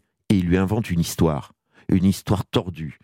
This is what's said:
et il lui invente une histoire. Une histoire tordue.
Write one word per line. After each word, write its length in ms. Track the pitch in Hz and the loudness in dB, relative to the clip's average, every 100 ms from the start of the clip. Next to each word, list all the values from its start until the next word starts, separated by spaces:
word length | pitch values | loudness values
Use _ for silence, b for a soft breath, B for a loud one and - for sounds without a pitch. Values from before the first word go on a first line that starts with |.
| _ _ - | _ _ 0
et 60 | 101 | 0
il 100 | 87 | 2
lui 100 | 92 | 2
invente 340 | 92 107 107 | 2 -2 -2
une 120 | 85 | -2
histoire. 500 | 82 - 82 71 - _ b b b | -2 0 0 0 -8 _ b b b
Une 160 | 95 95 | 2 2
histoire 400 | 92 - 98 - | 0 -2 -4 0
tordue. 520 | 123 92 80 78 - | -4 -4 -8 -12 -12